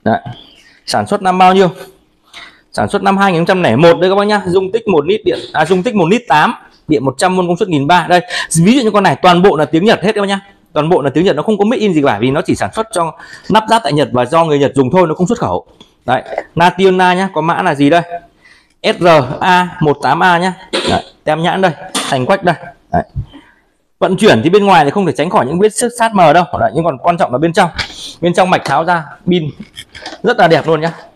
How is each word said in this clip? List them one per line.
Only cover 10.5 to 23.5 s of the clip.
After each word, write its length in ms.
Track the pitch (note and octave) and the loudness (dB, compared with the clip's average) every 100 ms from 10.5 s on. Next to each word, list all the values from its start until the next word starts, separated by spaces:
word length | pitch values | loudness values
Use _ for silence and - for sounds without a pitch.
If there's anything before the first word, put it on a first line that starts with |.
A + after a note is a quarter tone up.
| _ _ | _ _
Toàn 160 | D3+ D3+ | -4 0
bộ 120 | E3+ | 0
là 80 | C#3 | 0
tiếng 160 | D3 F#3 | 0 0
Nhật, 100 | D3 | 0
nó 80 | |
không 140 | D3+ G3+ | -2 0
có 80 | G#3 | 0
made 140 | B3 | 0
in 140 | G#3 | 0
gì 80 | D#3 C#3 | 2 0
cả, 120 | G#2 | 0
vì 100 | B2 | 0
nó 100 | D3 | -2
chỉ 140 | D#3 C3+ | -2 -4
sản 180 | G#2 | -4
xuất 140 | - A3 | -6 -6
cho 180 | F3 E3 D3+ - - - | -4 -6 -8 -20 -20 -2
lắp 160 | G#3 A3 | 0 2
ráp 140 | A3+ | -2
tại 100 | G3 | 0
Nhật 160 | D3+ B2 | -2 0
và 140 | B2 A#2+ | 0 0
do 200 | E3 E3 | 0 2
người 140 | C#3+ | 2
Nhật 120 | C#3 C#3 | 0 0
dùng 160 | B2+ | 2
thôi, 160 | F#3 F3 | 2 2
nó 80 | D3+ | 0
không 120 | F3+ | -2
xuất 120 | A#3+ | -2
khẩu. 260 | A2+ F2 - _ _ _ - | -4 -6 -8 _ _ _ -4
Đấy, 180 | B2+ - - - D#3 | -4 -4 -10 -8 0
Nationa 580 | F3 F3 F#3+ F#3 F#3 | 0 2 2 4 2
nhá, 160 | F3+ F#3+ | 0 -2
có 80 | D#3+ | -2
mã 200 | D#3+ D3+ | -4 -2
là 140 | F3+ C#3+ | -2 0
gì 140 | C#3+ | 2
đây? 120 | E3+ E3 - - _ _ _ _ _ | 2 0 -12 -16 _ _ _ _ _
S 120 | F#3 G#3+ | -4 0
R 80 | E3+ D#3 B2 C#3+ | 4 4 2 -4
A 380 | F#3 F3+ F3+ - | 0 0 0 -2
một 160 | D3+ C#3+ | 0 0
tám 220 | B2+ D#3 | -2 0
A 140 | F#3 E3+ | 2 2
nhá. 160 | F#3 F3 - - - | -2 -6 -8 -6 -4
Đấy, 140 | - - _ | -4 -6 _
tem 180 | - D#3 | -4 -2
nhãn 200 | E3+ E3+ | -2 0
đây, 100 | F#3 - - - - | -2 -2 -10 -10 -4
thành 160 | C3+ B2+ | -4 0
quách 180 | G3 | 0
đây. 120 | F3 E3 - - _ | 0 -4 -8 -20 _
Đấy. 120 | E3+ - - - - _ | -6 -4 -12 -12 -18 _